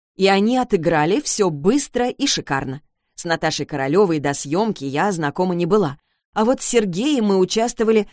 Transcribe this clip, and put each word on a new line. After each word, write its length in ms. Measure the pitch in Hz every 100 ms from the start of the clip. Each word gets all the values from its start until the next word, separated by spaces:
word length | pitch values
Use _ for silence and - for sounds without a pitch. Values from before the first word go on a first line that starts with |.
| _ -
И 120 | 190
они 300 | 196 208 254
отыграли 640 | 247 190 160 165 151 226
все 280 | 294 - 190
быстро 600 | 147 160 277 - 247 247
и 180 | - 277
шикарно. 540 | - - 139 139 131 - _ _ -
С 100 | 175
Наташей 400 | 165 160 - 139
Королевой 540 | 147 135 170 202 156
до 140 | 143
съемки 500 | 139 143 165 226 -
я 280 | 139 135 190
знакома 440 | 165 151 - 185 175
не 100 | 175
была. 320 | 208 170 131 _ _ _
А 120 | - 220
вот 160 | 262
с 40 | -
Сергеем 600 | 240 208 170 269 285 214
мы 120 | 190
участвовали 680 | 180 220 233 - 220 220 202